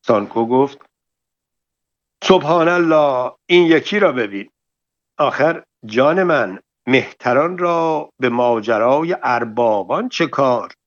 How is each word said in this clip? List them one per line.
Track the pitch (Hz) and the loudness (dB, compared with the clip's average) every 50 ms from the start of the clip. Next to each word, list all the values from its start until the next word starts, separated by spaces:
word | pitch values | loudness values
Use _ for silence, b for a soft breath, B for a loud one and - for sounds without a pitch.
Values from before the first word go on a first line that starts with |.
| _ | _
سانکو | - 117 104 101 98 - 113 113 | 0 0 0 0 -4 -4 -4 -2
گفت: | 117 123 131 139 139 - - - _ _ _ _ _ _ _ _ _ _ _ _ _ _ _ _ _ _ _ _ _ _ _ _ _ _ _ - | 0 2 0 0 0 -4 -14 -20 _ _ _ _ _ _ _ _ _ _ _ _ _ _ _ _ _ _ _ _ _ _ _ _ _ _ _ 2
«سبحان | - 185 185 143 147 165 175 160 170 | 2 2 2 4 0 0 2 2 2
الله، | 175 175 175 165 160 156 147 143 135 127 127 120 - _ _ | 2 2 2 2 2 2 2 2 0 -2 -4 -6 -8 _ _
این | _ 175 175 175 | _ 4 4 4
یکی | 165 160 151 - - 202 208 | 6 4 2 2 -2 -2 0
را | 196 175 135 | 0 0 0
ببین. | 127 113 101 98 98 107 - _ _ _ _ _ _ _ _ _ _ _ _ _ - | -2 -6 -6 -6 -12 -12 -14 _ _ _ _ _ _ _ _ _ _ _ _ _ -2
آخر | 151 131 - - 147 160 170 165 - _ _ _ - | -2 -2 0 2 0 0 0 -2 -10 _ _ _ -18
جان | 110 104 117 131 147 165 190 190 | -8 -2 2 2 2 2 2 0
من، | 175 160 139 113 95 92 92 _ _ _ _ _ | 0 0 -2 -2 -4 -8 -14 _ _ _ _ _
مهتران | - 127 131 - - - _ - 123 123 131 151 175 185 175 | 0 0 0 0 -2 -14 _ -4 0 0 0 0 0 -4 -4
را | 180 175 170 165 165 160 160 151 151 - _ _ | -4 -2 -2 -2 -2 -2 -2 -4 -6 -10 _ _
به | 127 123 | -4 -2
ماجرای | 117 120 123 120 120 113 104 113 113 107 110 123 135 147 165 170 180 - - | 0 0 0 2 0 0 0 -2 0 0 2 2 2 2 0 -2 -4 -4 -2
اربابان | 131 123 120 120 113 107 113 120 117 107 101 95 92 131 165 233 127 | -2 -2 -2 -2 -4 -4 -2 0 0 0 0 -2 -4 -4 -4 -4 -6
چه | - - 165 | -4 -4 -4
کار؟ | 143 - - 143 131 123 113 101 - - _ _ | -4 -2 -2 0 0 0 -2 -4 -8 -16 _ _